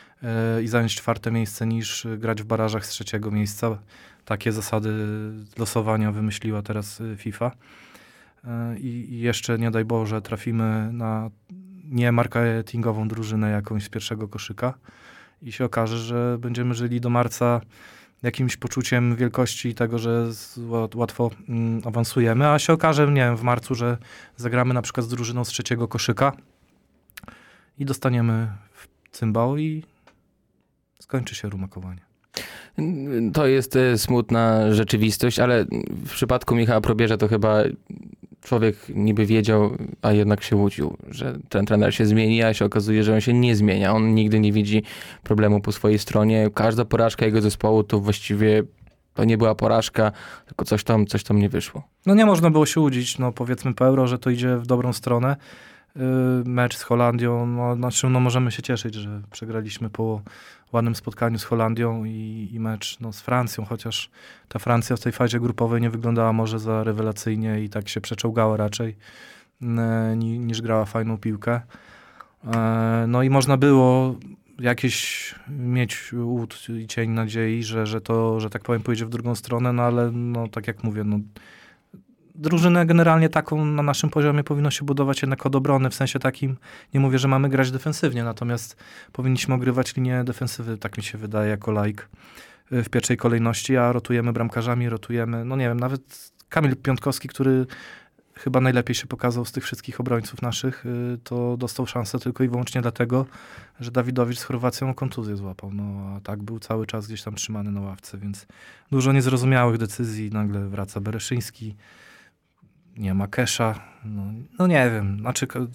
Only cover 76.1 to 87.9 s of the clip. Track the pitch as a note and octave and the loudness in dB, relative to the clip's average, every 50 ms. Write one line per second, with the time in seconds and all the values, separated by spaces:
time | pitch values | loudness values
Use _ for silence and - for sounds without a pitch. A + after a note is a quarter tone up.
76.1 | A#2+ A#2+ A#2+ A#2 B2 A#2+ A2+ A2+ - - - - A#2 A2+ A2+ G#2+ - A#2 A2+ A2+ | -4 -4 -2 -2 -2 -2 -4 -6 -10 -14 -12 -10 -10 -10 -8 -6 -4 -2 -2 0
77.1 | A2+ A2+ A2+ G#2+ G#2+ A2+ A2+ A2 A2+ A#2 A2+ G#2+ A2+ A2+ A2 G#2+ A2 A2 G#2 - | 0 0 -2 -2 -2 -2 0 0 0 -2 -4 -4 -2 -2 -2 -2 -2 -4 -2 0
78.1 | A2+ A2+ A2+ A2+ A2 A2 A2 G#2+ G#2+ A2 - - A#2+ A2 G#2 B2 A#2 A2 A#2 A2+ | 2 2 2 2 0 0 -2 -4 -6 -6 -2 -2 -2 -2 0 -2 -2 -2 -2 -6
79.1 | A#2+ A#2+ A#2+ A#2+ A#2 - - - B2 A#2 B2 B2 B2 A#2+ A#2+ A#2+ A#2+ A#2+ A#2+ A#2+ | -6 -4 -4 -4 -4 -4 -4 -4 -2 0 0 0 0 2 2 2 2 2 0 0
80.1 | A#2 A#2+ A#2+ A#2+ A#2+ A#2 A#2 G#2+ - A2+ G#2 A#2+ G#2+ A2 - A2 G#2 G#2+ G#2+ G#2 | -2 -2 -4 -4 -4 -4 -6 -6 -8 -8 -6 -8 -6 -4 -4 -4 -4 -2 -2 0
81.1 | G#2 G#2 G#2 G#2 - - - - - - - - _ _ _ _ - - _ _ | 0 -2 -2 -6 -14 -20 -20 -20 -20 -20 -20 -20 _ _ _ _ -20 -20 _ _
82.1 | _ _ _ _ - D#3 D3 D#3 F3 E3 E3+ F3+ F3 F3+ E3+ E3 E3+ E3+ E3 E3 | _ _ _ _ -10 -4 -2 2 2 4 6 6 6 6 6 6 6 6 8 8
83.1 | D#3+ D#3+ D#3+ D#3+ - D#3 D#3 - D3+ D#3 D3+ D3+ D3+ D3 D3 D3 C#3 - - D#3 | 6 6 6 4 4 2 0 0 0 0 0 0 0 0 0 0 0 0 0 0
84.1 | - D#3 D3 D3 D3 D3 C#3+ - D3 C#3+ D3 C#3+ - - C#3+ C#3+ C#3 C#3 C#3 C3+ | 2 2 2 4 2 2 0 0 0 0 0 0 0 -2 -2 -2 0 0 0 0
85.1 | C3+ - - C3+ C3+ - - C3+ C#3 C3+ C3+ D3 C#3 C3 C3 B2 - - C3+ C3 | 0 0 -2 -2 -2 -2 -2 0 0 2 2 2 2 2 2 0 0 -2 -2 -2
86.1 | - C3 - C3 - - C#3 C3+ C3 - - - - - - _ - C#3 C3+ C3 | -2 0 -2 -2 -2 -2 -4 -4 -6 -6 -10 -20 -20 -20 -10 _ 0 2 4 4
87.1 | C3 B2+ C3+ C#3 C3+ C3+ C#3 C#3 C3+ C3 C3 B2+ C3 B2+ - D#3 | 4 2 4 4 4 4 2 2 2 2 2 2 0 -4 -4 -4